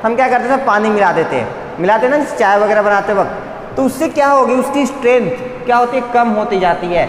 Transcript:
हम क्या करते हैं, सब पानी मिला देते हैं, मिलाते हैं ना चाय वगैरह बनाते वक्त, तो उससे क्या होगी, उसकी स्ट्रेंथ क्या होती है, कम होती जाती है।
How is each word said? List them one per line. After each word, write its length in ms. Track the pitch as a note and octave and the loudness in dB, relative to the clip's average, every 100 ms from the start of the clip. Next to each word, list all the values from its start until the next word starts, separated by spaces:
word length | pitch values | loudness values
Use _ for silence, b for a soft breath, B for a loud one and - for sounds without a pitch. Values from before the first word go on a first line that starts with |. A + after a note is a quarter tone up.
हम 120 | A3 A#3 | -2 0
क्या 120 | B3+ | 0
करते 200 | B3 A#3 | 0 0
हैं, 80 | C4+ | -2
सब 80 | - | 0
पानी 240 | G#3 A3 | 0 2
मिला 220 | G#3+ F#3+ | 2 2
देते 240 | D#3+ D#3 C3+ | 2 0 -2
हैं, 440 | G#2+ - - - | -4 -8 -12 -4
मिलाते 280 | F3 A3+ B3+ | 0 2 2
हैं 100 | D4 | 0
ना 60 | C#4+ | -2
चाय 340 | - G#3 G#3 | 0 2 2
वगैरह 220 | G#3 G#3+ | 2 2
बनाते 320 | G#3 G3+ G3 | 2 2 0
वक्त, 640 | G3+ - - - - - - | 0 -2 -4 -12 -14 -10 -2
तो 60 | |
उससे 240 | C4 - D#4+ | -2 -2 -4
क्या 180 | D4+ C#4 | 0 2
होगी, 240 | C#4 A#3+ | 4 4
उसकी 320 | B3+ A#3+ C#4+ C#4 | 2 0 0 -2
स्ट्रेंथ 800 | - A#3+ B3 G3 - - - - | 0 2 2 2 -4 -8 -10 0
क्या 120 | A#3+ | 2
होती 200 | B3 C4 | 2 0
है, 60 | A#3+ | 0
कम 160 | A#3+ A#3+ | 0 2
होती 280 | G#3+ G#3 G3 | 0 0 0
जाती 280 | F3+ E3 F3 | 0 0 -2
है। 180 | F3 | -2